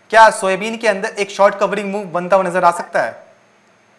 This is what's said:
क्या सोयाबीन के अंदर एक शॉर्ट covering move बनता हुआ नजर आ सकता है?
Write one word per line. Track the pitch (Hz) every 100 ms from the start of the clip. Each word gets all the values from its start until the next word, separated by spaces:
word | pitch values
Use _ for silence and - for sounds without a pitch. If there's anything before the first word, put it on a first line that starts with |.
| -
क्या | 220 220
सोयाबीन | - 190 185 220 226
के | 226
अंदर | 190 208
एक | - 196
शॉर्ट | - 202 202
covering | 196 202 196
move | 208
बनता | 185 175 180 196
हुआ |
नजर | 180 180
आ | 175
सकता | 170 - 175
है? | 120 - - _ _ _ _ _ _